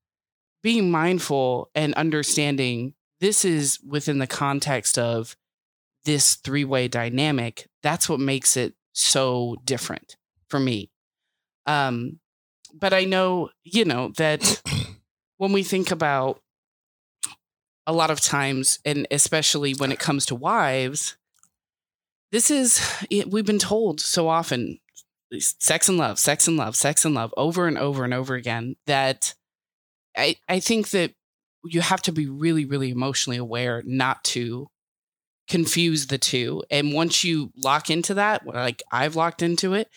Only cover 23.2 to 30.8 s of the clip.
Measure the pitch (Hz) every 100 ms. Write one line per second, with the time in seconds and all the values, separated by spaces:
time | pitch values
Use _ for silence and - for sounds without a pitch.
23.2 | - 208 208 208 - 208 220 151 - -
24.2 | 160 165 165 127 101 82 _ - - _
25.2 | - - - - - 160 - 180 127 98
26.2 | - 147 - 165 110 113 143 151 160 135
27.2 | 113 - 151 170 170 147 143 135 123 127
28.2 | 131 127 120 117 120 - - 139 135 135
29.2 | - - _ _ _ _ _ _ _ -
30.2 | 147 170 - 185 - 226